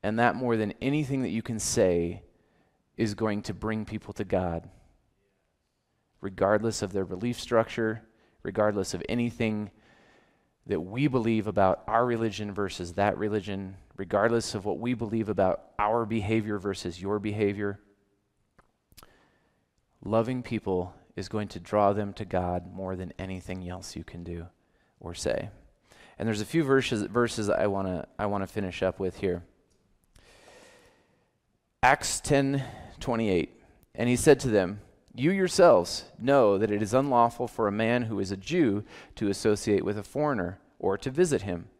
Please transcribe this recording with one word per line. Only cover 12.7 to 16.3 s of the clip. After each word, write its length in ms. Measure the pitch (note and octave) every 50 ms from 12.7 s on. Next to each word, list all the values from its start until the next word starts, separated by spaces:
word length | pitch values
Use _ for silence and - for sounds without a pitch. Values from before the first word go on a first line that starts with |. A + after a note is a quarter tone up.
| - - F2+ F2 E2+
that 220 | F#2+ G2 G#2 F#2
religion, 600 | - G#2 G#2+ G#2 G#2+ F2+ G#2 G2+ F#2+ G2 F#2+ F#2+ F#2 - _ _
regardless 600 | - G2 E2+ - G2+ G2+ A2+ A#2 A#2 A2 - -
of 80 | G#2+ F#2
what 160 | G#2 F2 C2
we 120 | A2 B2 B2+
believe 360 | A2 A#2+ G#2 A2 A2+ A2 G2
about 380 | G#2 F2+ G2 F#2 F2+ - - - _ -
our 260 | G#2 G#2 A2 A#2+ A#2
behavior 540 | G#2+ A2+ A2+ G2+ G2